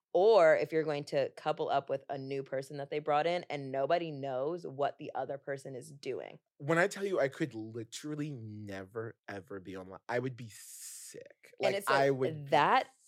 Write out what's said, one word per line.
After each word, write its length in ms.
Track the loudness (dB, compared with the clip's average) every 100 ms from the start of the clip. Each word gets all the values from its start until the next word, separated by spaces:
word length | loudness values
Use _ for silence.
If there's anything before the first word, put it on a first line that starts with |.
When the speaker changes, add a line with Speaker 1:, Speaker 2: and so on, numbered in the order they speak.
| _
Speaker 1:
or 420 | 4 8 8 10 8
if 160 | 4
you're 100 | 0
going 220 | 0 -2
to 240 | -2 0 0 -2
couple 320 | -4 -2 0
up 220 | 0 0
with 140 | -4 -4
a 80 | -8
new 260 | -6 -6
person 360 | -4 -6 -6 -8
that 100 | -6
they 100 | -4
brought 280 | 2 2 2
in, 180 | 0 -2
and 200 | -6 -4
nobody 400 | 0 2 2 0
knows 560 | -6 -4 -2 -2 -4 -6
what 300 | -4 -4 -4
the 140 | -8
other 220 | -6 -6 -6
person 380 | -8 -8 -8
is 160 | -12 -12
doing. 460 | -12 -8 -8 -8 -14 _ -8
Speaker 2:
When 220 | 0 2
I 80 | 2
tell 180 | 0
you, 160 | -2 2
I 80 | 0
could 260 | 0 -4
literally 760 | -4 -8 -8 -10 -10 -8 -6 -6
never, 880 | -8 -10 -10 -10 -10 -8 -8 -8 -10 -12
ever 320 | -12 -10 -12
be 160 | -10 -10
online. 220 | -10 -12 -4
I 100 | -2
would 180 | -2 -6
be 100 | -14
sick. 1000 | -16 -18 -16 -14 -14 -16 -16 -18 _ _ -2
Speaker 1:
And 60 | 0
Speaker 2:
Like, 80 |
Speaker 1:
it's, 160 | 0 4
like, 80 | 6
Speaker 2:
I 80 | 6
would 340 | 4 0 -2 2
be 40 |
Speaker 1:
that 340 | 6 8 6 2 _